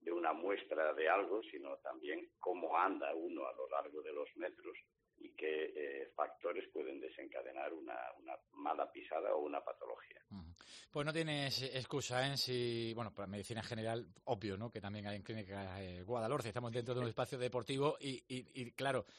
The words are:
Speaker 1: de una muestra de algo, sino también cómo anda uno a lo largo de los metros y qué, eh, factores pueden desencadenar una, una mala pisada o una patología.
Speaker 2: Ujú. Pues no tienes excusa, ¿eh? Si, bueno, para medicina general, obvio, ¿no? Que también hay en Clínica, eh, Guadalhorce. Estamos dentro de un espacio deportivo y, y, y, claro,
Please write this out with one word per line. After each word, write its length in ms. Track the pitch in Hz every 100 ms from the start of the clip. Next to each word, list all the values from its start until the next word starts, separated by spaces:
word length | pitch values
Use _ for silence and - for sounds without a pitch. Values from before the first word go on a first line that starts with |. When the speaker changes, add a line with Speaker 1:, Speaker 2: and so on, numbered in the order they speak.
Speaker 1:
de 120 | 82
una 220 | 85 82
muestra 580 | 76 90 98 - 78 78
de 160 | 71 80
algo, 340 | 95 90 104
sino 340 | 110 143 71 69
también 540 | 69 65 73 80 - -
cómo 380 | - 87 80 82
anda 380 | 92 95 69
uno 320 | 80 85 82 65
a 60 |
lo 120 | 62 65
largo 320 | 69 73 76
de 100 | 76
los 160 | 73 - -
metros 400 | 87 - 85 - - _ _ -
y 140 | 71 -
qué, 360 | 78 78 78
eh, 380 | 78 71 69 67
factores 540 | - 73 - 87 87 -
pueden 320 | - 69 69
desencadenar 720 | 65 - 67 65 65 65 73
una, 240 | 80 65 60 62 -
una 160 | 67 65 _
mala 400 | - 76 73 69
pisada 420 | 71 71 78 101
o 40 | 78
una 260 | 73 71
patología. 560 | 62 62 60 58 - - -
Speaker 2:
Ujú. 220 | 98 82 90 - - -
Pues 160 | 151 147
no 60 |
tienes 500 | 160 160 147 139 127 131
excusa, 520 | 131 123 143 - 127 135
¿eh? 100 | 139
Si, 560 | - 123 120 117 113
bueno, 180 | 113 110
para 120 | - 98
medicina 360 | 101 98 110
general, 440 | - 113 110 117 87 95
obvio, 320 | - 113 107 95
¿no? 140 | 113
Que 100 | 110
también 260 | 98 104 101
hay 100 | 101
en 60 |
Clínica, 600 | 95 110 95 98 95 92
eh, 200 | 92 90
Guadalhorce. 460 | 90 120 110 139 120
Estamos 240 | 113 120
dentro 220 | 120 117
de 60 | 123
un 80 | 120
espacio 280 | 110 123 131
deportivo 580 | 123 123 113 135 143 -
y, 220 | 139 131 -
y, 180 | 127 123
y, 180 | 135 120
claro, 320 | - 135 131 -